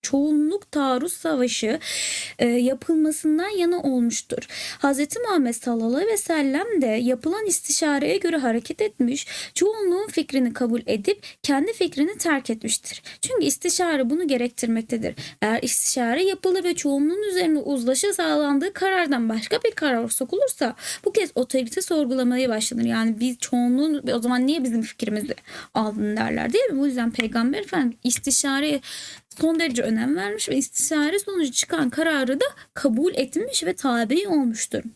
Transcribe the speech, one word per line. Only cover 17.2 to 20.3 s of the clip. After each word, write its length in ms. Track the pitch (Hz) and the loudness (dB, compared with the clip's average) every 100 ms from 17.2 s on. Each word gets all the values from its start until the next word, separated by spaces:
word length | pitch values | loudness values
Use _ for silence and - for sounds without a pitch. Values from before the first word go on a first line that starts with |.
| 415 | -2
üzerine 280 | 359 349 311 | 0 2 0
uzlaşı 560 | - 277 240 262 403 | 0 -2 0 2 0
sağlandığı 580 | 381 330 302 294 277 349 | 0 0 2 2 2 0
karardan 560 | - 381 381 330 269 226 | -2 0 2 2 0 0
başka 300 | 220 220 466 | -2 -2 0
bir 60 | 453 | 0
karar 380 | 427 302 240 233 | 0 0 0 0
sokulursa 680 | - 254 | -2 -2